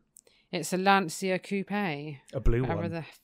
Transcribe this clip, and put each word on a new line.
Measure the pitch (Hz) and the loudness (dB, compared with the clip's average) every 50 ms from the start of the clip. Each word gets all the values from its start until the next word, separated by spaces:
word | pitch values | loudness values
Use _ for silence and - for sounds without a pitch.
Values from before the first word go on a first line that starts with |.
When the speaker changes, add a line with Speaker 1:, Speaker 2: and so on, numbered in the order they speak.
| _ _ _ - - _ _ _ _ _ - | _ _ _ -20 -20 _ _ _ _ _ -6
Speaker 1:
It's | 180 143 - - | -6 -4 -2 -2
a | 180 | 2
Lancia | 185 196 196 196 196 160 - - 196 190 185 180 | 4 6 6 6 4 0 -2 -4 -2 0 0 -2
Coupe. | - - 196 196 185 - | -2 -2 -4 -4 -2 -2
Speaker 2:
A | 196 208 208 180 147 143 147 156 147 131 - - - 135 107 | -2 -2 -2 -2 -2 -4 -6 -8 -10 -12 -14 -10 -6 0 4
blue | - 117 120 131 | 4 4 4 2
Speaker 1:
Whatever | - 165 165 170 | 0 -2 -2 -2
Speaker 2:
one. | 165 165 | -4 -4
Speaker 1:
the | 165 151 - - - | -6 -8 -10 -14 -16